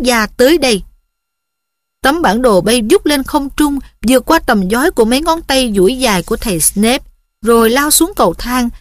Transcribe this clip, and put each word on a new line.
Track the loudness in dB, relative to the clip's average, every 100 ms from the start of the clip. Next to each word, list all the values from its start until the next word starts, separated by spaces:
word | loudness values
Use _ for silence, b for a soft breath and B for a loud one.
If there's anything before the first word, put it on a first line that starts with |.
da | 0 0 -2
tới | 0 2 2
đây." | 0 -2 -6 _ _ _ _ _ _ _ _ _ _ _
Tấm | -4 0
bản | 0 2
đồ | 2 2
bay | 2 0 2
vút | 0 2
lên | -2
không | -2 -4 -4
trung, | -2 -2 -2 b _ 0
vượt | 2 2
qua | 0
tầm | 0 -2 0
dõi | 0 0
của | 0 0
mấy | 0
ngón | -2 -4
tay | -2 -2 0 2
duỗi | 0 0
dài | -2 -2
của | -4 -6
thầy | -4 -4
Snape, | -4 0 0 -2 -6 _ _ _
rồi | 0 2 2
lao | 2 0
xuống | 0 0 0
cầu | -2
thang | -2 -4 -2 -4 b